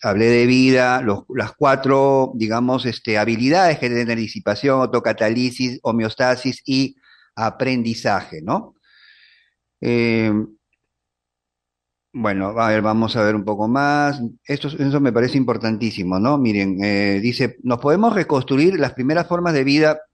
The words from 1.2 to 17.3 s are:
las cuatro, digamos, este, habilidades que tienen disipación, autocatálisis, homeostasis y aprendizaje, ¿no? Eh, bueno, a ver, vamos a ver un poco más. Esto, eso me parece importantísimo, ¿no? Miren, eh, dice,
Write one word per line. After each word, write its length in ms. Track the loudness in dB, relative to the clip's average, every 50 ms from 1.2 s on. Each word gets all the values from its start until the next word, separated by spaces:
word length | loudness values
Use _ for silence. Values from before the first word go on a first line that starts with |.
| -6 -8
las 240 | -6 -6 -6 -6 -4
cuatro, 800 | _ 2 2 2 2 2 2 2 4 4 4 4 4 2 0 -2
digamos, 500 | -4 -2 -2 0 0 0 0 0 -2 -2
este, 320 | -4 -6 -6 -4 -2 0
habilidades 640 | 0 0 0 0 0 0 2 2 4 4 2 2 0
que 100 | -2 -2
tienen 280 | -2 -2 -2 -2 -2
disipación, 640 | -4 -4 -6 -8 -6 -4 -4 -2 0 0 0 2 2
autocatálisis, 960 | 0 0 0 0 0 -2 -2 0 0 0 0 0 -2 -4 -2 -4 -4 -4 -4 -6 -4
homeostasis 800 | -2 -2 -2 -2 -4 -2 0 0 0 0 0 -2 -6 -6 -6 -6
y 320 | -2 -2 0 0 -2 -6 _ _ _ _ _ _ _ _
aprendizaje, 1080 | -4 -4 -4 -2 -2 -2 -2 -2 -2 -2 -4 -6 -4 -2 -2 -2 -2 -4 -8 -14 -12 -6
¿no? 300 | -4 -4 -4 -6 -10 _ _ _ _ _ _ _ -20 -20 _ _ _ _ _ _ _ _ _ _ _ _ _
Eh, 520 | -4 -2 0 0 0 0 0 0 0 0 0 -2 -4 -6 -12 _ _ _ _ _ _ _ _ _ _ _ _ _ _ _ _ _ _ _ _ _ _ _ _ _ _ _ _ _ _ _ -10
bueno, 460 | -4 -4 -2 -2 -2 -4 -4 -2 0
a 100 | 0 2
ver, 120 | 2 2
vamos 340 | 2 0 0 0 0 0 0
a 60 | 0 0
ver 120 | 2 0
un 80 | 0 -2
poco 240 | -4 -4 -2 -2
más. 520 | 0 0 0 0 0 0 0 0 -2 -2 -4 -8 -10 -10 _ _
Esto, 240 | -8 -8 -6 -6 -8
eso 300 | -4 -2 -2 0 2 2
me 100 | 2 2
parece 260 | 2 2 0 2 2
importantísimo, 800 | 0 0 0 -2 -2 -2 -4 -2 -2 -4 -4 -4 -4 -4 -2 0
¿no? 200 | 0 2 2 2
Miren, 460 | 2 2 0 2 0 0 0 -2 -2 -2
eh, 360 | 0 0 0 0 0 0 0
dice, 360 | -2 -2